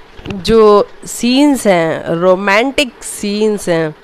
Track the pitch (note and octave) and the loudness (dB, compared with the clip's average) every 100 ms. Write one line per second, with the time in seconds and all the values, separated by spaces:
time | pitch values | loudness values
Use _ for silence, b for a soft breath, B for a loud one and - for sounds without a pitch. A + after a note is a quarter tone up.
0 | - - - G3 E3+ A3+ G#3+ G#3 - - | -20 -16 -12 -8 2 4 6 4 2 -6
1 | - - A#3 C4 D4 B3+ G#3+ F3 D#3+ C#3 | -16 -6 -2 2 2 2 0 0 0 -4
2 | - E3 F#3 F#3 G3+ G3+ C4+ C4 C4 - | -6 -2 2 2 2 0 0 -2 -4 -8
3 | - - G#3 G#3 G#3+ G#3 - E3 D#3+ D3+ | -16 -10 -6 -2 -2 -2 -2 -2 -4 -8